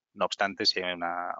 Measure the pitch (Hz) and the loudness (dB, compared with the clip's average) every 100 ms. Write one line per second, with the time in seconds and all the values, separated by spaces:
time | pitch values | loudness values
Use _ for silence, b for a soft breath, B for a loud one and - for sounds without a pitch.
0 | _ 104 92 - 98 92 107 - 90 87 | _ -2 0 2 0 2 2 2 0 -2
1 | 85 87 90 - | -2 -2 -4 -4